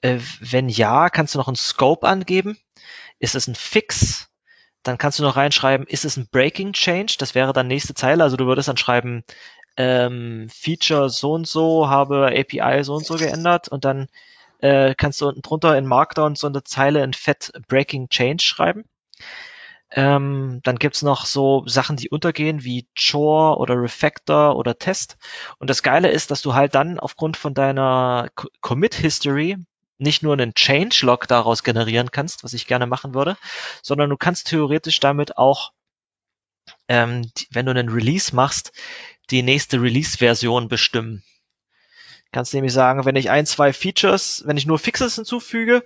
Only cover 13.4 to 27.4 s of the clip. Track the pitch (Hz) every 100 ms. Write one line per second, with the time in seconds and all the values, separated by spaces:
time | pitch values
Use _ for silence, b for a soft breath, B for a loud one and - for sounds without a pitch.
13.4 | 170 175 - 143 135 135 135 b b b
14.4 | b b 139 139 135 135 147 139 143 139
15.4 | - 160 165 147 135 127 151 - 151 147
16.4 | 147 139 - - 135 151 135 131 - 143
17.4 | - - - 131 - 139 127 - 123 160
18.4 | - - 170 208 226 _ _ _ B B
19.4 | B B B B _ - 139 143 139 139
20.4 | 135 127 131 123 147 - 143 135 - -
21.4 | 135 139 123 131 127 147 117 151 170 156
22.4 | 151 156 127 123 123 - - 147 151 156
23.4 | 160 151 120 123 120 - 151 - - 151
24.4 | 147 135 120 120 - 190 - - B B
25.4 | B B 135 131 - 139 180 151 - 139
26.4 | 147 127 143 139 151 175 - - 160 160